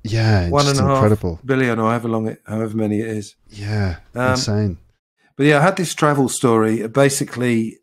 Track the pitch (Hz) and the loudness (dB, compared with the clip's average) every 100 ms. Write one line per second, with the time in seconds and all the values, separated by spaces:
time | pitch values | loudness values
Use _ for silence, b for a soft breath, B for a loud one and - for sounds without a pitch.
0 | 113 113 110 107 - 143 143 139 - 135 | -6 -2 2 2 2 2 2 2 2 2
1 | 107 104 90 82 123 131 127 113 110 117 | 2 2 -2 -8 -4 0 0 0 0 -2
2 | 117 113 110 113 - 107 113 110 107 104 | -2 -4 -4 -8 -10 -6 -4 -2 -2 -2
3 | 113 107 104 _ _ 104 104 104 98 85 | -4 -8 -10 _ _ -14 -6 -4 -2 -4
4 | - - 127 127 127 104 104 85 _ _ | -10 -4 0 0 0 -2 -2 -4 _ _
5 | _ _ _ - 143 147 165 190 160 - | _ _ _ 0 2 4 4 0 -4 0
6 | 151 143 127 - 127 113 110 113 110 123 | 2 2 0 0 2 4 2 0 -2 2
7 | 139 139 127 120 123 113 113 - | 2 2 -6 -4 -2 0 -2 -8